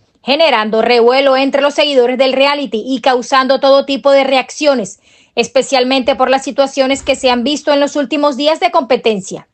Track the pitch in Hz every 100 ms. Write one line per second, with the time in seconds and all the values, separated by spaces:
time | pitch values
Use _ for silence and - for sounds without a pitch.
0 | _ _ - 294 320 226 214 220 226 240
1 | 233 262 277 262 269 269 285 285 302 269
2 | 240 254 262 262 277 294 254 220 254 262
3 | 269 254 - 269 262 269 269 277 277 269
4 | 277 277 269 262 240 - 294 262 185 -
5 | _ _ _ - 226 269 240 254 254 269
6 | 233 240 254 269 285 254 269 277 262 269
7 | - 262 254 240 240 294 311 285 285 294
8 | 285 302 294 247 294 320 349 349 240 247
9 | 233 202 - 165 -